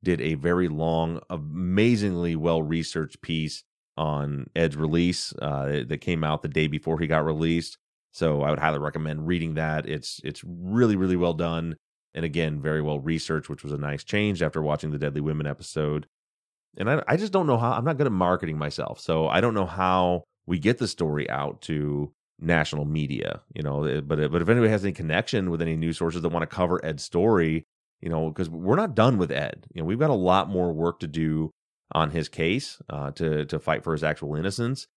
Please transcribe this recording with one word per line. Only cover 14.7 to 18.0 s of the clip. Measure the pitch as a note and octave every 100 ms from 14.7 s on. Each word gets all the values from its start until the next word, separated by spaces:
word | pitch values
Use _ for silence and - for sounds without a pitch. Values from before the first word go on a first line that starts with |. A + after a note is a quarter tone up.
| D2 D#2
the | D2
Deadly | D2 C#2+
Women | D2 D2+ D2
episode. | C#2 - - D2+ D2+ D2 _ _ _ _ _ _ -
And | G#2
I, | C#3+ -
I | D3+
just | G#3+
don't | F#3+ E3
know | A#2+
how, | A#2
I'm | A#2+
not | B2+
good | D3